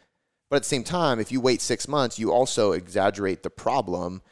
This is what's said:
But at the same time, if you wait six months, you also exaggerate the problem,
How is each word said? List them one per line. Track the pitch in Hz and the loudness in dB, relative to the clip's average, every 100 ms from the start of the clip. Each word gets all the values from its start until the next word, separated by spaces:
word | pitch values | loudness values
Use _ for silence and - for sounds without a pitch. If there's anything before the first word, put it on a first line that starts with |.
| _ _ _ _ - | _ _ _ _ -2
But | 143 | -2
at | |
the | - | 0
same | 139 | -4
time, | 113 180 160 117 | -2 0 2 2
if | 107 | -2
you | 127 | 0
wait | 127 123 | 2 2
six | - 120 - | 0 -4 -2
months, | 147 123 - | -2 -2 -2
you | 110 | 0
also | 120 131 - 107 | 2 2 2 2
exaggerate | 92 90 95 98 101 98 90 | 2 -2 0 0 0 -2 -2
the | 98 | -6
problem, | - 110 131 98 87 90 92 - | -6 -2 0 0 -4 -6 -8 -16